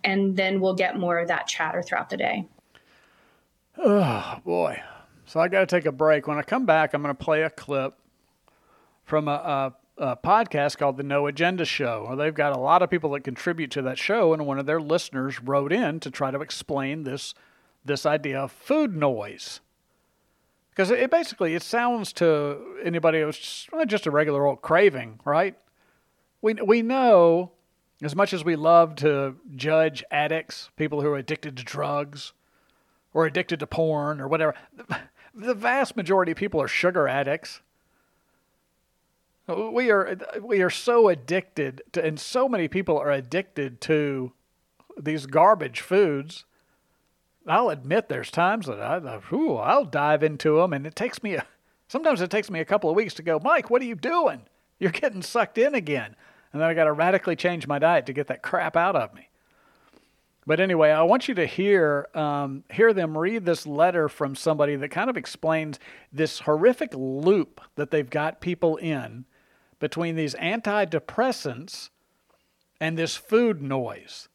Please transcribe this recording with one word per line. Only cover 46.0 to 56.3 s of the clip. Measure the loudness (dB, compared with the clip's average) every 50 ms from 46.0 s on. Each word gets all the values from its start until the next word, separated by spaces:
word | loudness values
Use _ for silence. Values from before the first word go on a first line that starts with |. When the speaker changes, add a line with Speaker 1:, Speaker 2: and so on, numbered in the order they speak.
| 4 4 2 -2 -6 -8 -14 -20 -20 _ _ _ _ _ _ _ _ _ _ _ _ _ _ _ _ _ _ _ _
Speaker 2:
I'll | 0 2 2 2 2
admit | -2 -4 -4 -2 0 0 0 -2
there's | -6 -8 -8 -6
times | -2 0 2 2 0 -2 -4
that | -8 -8 -6
I, | -4 -4 -4
I, | -4 -6 -10 -12 -12
whew, | -10 -6 -4 -2 -2 -2 -2
I'll | -2 0 2 2 2 2
dive | 0 -2 0 2 2 2 2 2
into | 0 -2 0 0 2 4 4
'em, | 2 2
and | 0 -6 -8
it | -10 -8
takes | -6 -6 -6 -6 -8
me | -8 -6 -6
a, | -6 -8 -10 _ _ _ _ _ _ _
sometimes | _ -8 0 0 0 2 2
it | -2 -2
takes | -2 -4 -4 -4
me | -6 -6
a | -2
couple | 0 0 0 2 2
of | 2
weeks | 2 0 -2 -6
to | -8
go, | -2 -2 -2 0
"Mike, | 2 2 2 2 2 0
what | 0 0
are | 0
you | -2 -8
doing? | -4 -4 0 0 2 2 0 -2 -4 -14 _ _ _ _ _ _ _
You're | -2 -2
getting | -2 0 -2 -2 -2 -4
sucked | -12 -4 0 0 0 0 2 2
in | 2 2 2
again." | -2 -2 -2 -4 -4 -4 -8 -14 _ _ -20